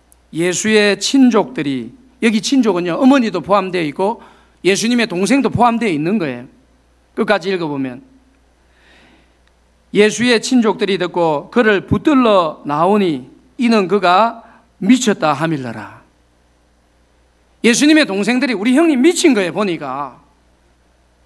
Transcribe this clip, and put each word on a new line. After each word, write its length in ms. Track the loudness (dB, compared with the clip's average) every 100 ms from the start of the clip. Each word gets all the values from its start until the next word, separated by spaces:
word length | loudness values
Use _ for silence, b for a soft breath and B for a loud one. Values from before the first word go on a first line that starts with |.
| _ _ _
예수의 680 | -6 -4 -2 0 2 2 0
친족들이, 920 | 0 4 4 4 0 -4 -6 -6 -8 -16 _ _
여기 180 | 0 0
친족은요, 540 | 0 0 2 0 -4
어머니도 460 | 2 4 4 2 -4
포함되어 400 | 0 0 0 -4
있고 400 | -4 -4 -4 -4 b b b b
예수님의 440 | -2 0 0 -2 -2
동생도 420 | -2 0 0 0
포함되어 380 | 2 2 2 -2
있는 300 | -2 -2 -2
거예요. 280 | -4 -8 -14 _ _ _ _ _ _
끝까지 360 | -6 -2 0 -2
읽어보면, 520 | -4 -4 -6 -8 -10 -20 _ _ _ _ _ b b b b b b b b b _ _ _ _
"예수의 480 | 0 2 2 0 0
친족들이 560 | 0 0 0 -2 -2 -2
듣고 520 | -2 -2 -2 -2 -2
그를 360 | 0 2 0 0
붙들러 760 | -2 2 2 4 2 0 -4
나오니 640 | -6 -2 0 2 0 -4 -10 -20 _ -4
이는 300 | 0 2 0
그가 540 | 0 2 2 2 -2 B B B _
미쳤다 540 | 2 2 2 0 -2
하밀러라." 680 | -2 -2 -4 -6 -12 -14 -20 _ _ _ _ _ _ _ _ _ _ _ _ _ _ _ _
예수님의 420 | 0 2 4 4 2
동생들이 480 | -2 -2 -2 -2
"우리 200 | -2 0
형님 280 | 2 2 2
미친 320 | 2 2 2
거예요, 180 | 2 0
보니까. 720 | -2 -4 -4 -8 -8 -10 -14 _ _ _ _ _ _ _ _ _ _